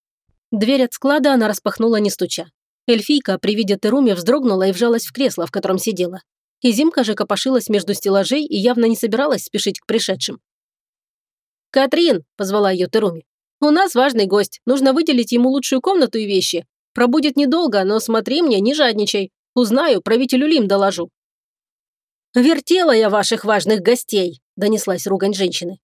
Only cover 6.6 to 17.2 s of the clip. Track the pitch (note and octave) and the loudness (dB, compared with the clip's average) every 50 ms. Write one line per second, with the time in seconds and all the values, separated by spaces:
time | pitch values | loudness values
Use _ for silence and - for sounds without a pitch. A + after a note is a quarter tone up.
6.6 | - B3 G#3+ A3 D4+ E4 E4 C#4+ A#3 A3 G#3 - G3+ - G#3 - - C4 C4 A#3 | 0 2 2 4 2 2 2 0 -2 -2 -2 -4 -2 -4 -2 -2 -2 0 0 0
7.6 | - - G#3+ G3+ - G3+ G3+ - - G3+ G3 G3 F#3+ - B3+ D4+ D4 - G3+ G3+ | 0 0 -2 -2 0 -2 -6 -4 -2 0 2 2 2 0 -2 -2 -2 -4 -4 0
8.6 | F#3+ B3 B3 A#3 A#3 A3+ A3+ - - G#3+ G#3 A#3+ C#4 D4+ B3+ F#3 - - - G#3 | 0 0 2 2 2 2 0 0 -2 -2 -2 -2 0 -2 -2 -4 -4 -6 -6 -4
9.6 | - G#3 F3 - - - G#3+ A3+ - - F#3+ - - - C#3 - _ _ _ _ | -4 -4 -6 -8 -6 -4 -4 -2 -2 -2 -4 -4 -6 -10 -10 -14 _ _ _ _
10.6 | _ _ _ _ _ _ _ _ _ _ _ _ _ _ _ _ _ _ _ _ | _ _ _ _ _ _ _ _ _ _ _ _ _ _ _ _ _ _ _ _
11.6 | _ _ - C4 C4+ C4 - D#4+ F4 E4 A3+ E3 - _ _ - G3+ F#3+ G3+ G#3 | _ _ 0 0 2 2 2 2 2 2 2 0 -4 _ _ -8 -4 -2 0 0
12.6 | G3+ F#3+ F#3+ F3 F3+ - - A3 A3 F#3+ E3+ E3 - _ _ _ _ _ _ _ | 2 0 0 0 -2 0 0 0 0 0 -4 -6 -16 _ _ _ _ _ _ _
13.6 | D4 D4+ D4+ F4 G4 F4+ - A#3+ C4 C#4+ B3 A3+ G3+ F#3 F#3+ G#3 F#3+ - - - | 2 2 4 4 2 2 2 2 2 2 2 0 0 2 0 0 0 -2 -8 -8
14.6 | _ A#3 C4 C#4 C4+ C4 B3+ D#4 E4 D#4+ C#4+ A#3+ A3+ - A#3+ A#3+ A#3+ C4 C4+ C#4+ | _ -2 0 2 2 2 2 2 0 0 0 0 0 0 0 2 2 2 0 -2
15.6 | B3+ - C4+ C4 - F#4 G4 F4 C4 - - A3+ G#3+ G3+ G3+ F#3 - - - E3 | -2 -2 -2 -2 0 0 2 2 2 0 -2 -6 -4 -2 -2 -2 -2 -2 -6 -8
16.6 | - _ _ _ _ _ _ - A#3+ A#3+ B3 D#4 | -8 _ _ _ _ _ _ 0 0 2 2 0